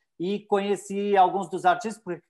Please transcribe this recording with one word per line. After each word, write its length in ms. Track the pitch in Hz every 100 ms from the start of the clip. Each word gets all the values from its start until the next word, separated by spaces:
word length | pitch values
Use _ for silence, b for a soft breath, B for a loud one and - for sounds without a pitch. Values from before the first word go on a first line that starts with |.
| _ -
E 220 | 180 202 -
conheci 680 | 202 202 196 - 196 202 196
alguns 340 | 180 190 175
dos 140 | 180 -
artistas, 360 | - 220 208
porque, 200 | 180 165